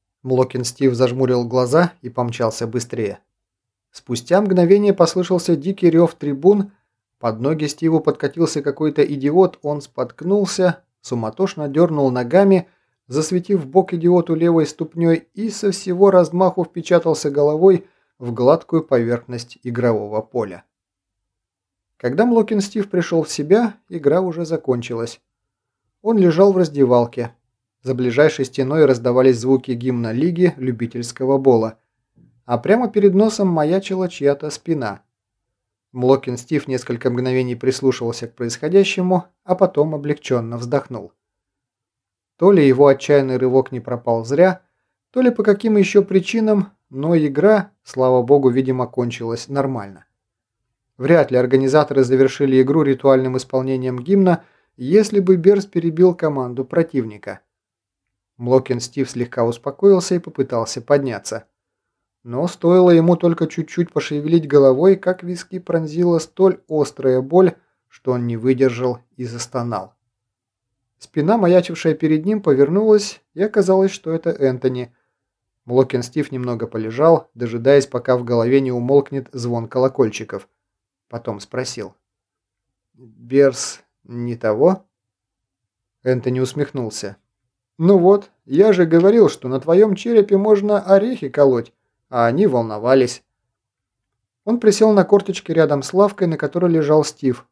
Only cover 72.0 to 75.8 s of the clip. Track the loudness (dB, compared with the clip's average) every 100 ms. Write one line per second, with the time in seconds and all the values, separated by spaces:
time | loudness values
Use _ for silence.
72 | 0 0 -2 -4 0 2 2 2 2 2
73 | 2 -14 _ -6 -4 0 2 2 2 -2
74 | -8 -6 -4 -2 -2 0 -4 -4 -10 _
75 | _ _ _ _ _ _ -4 0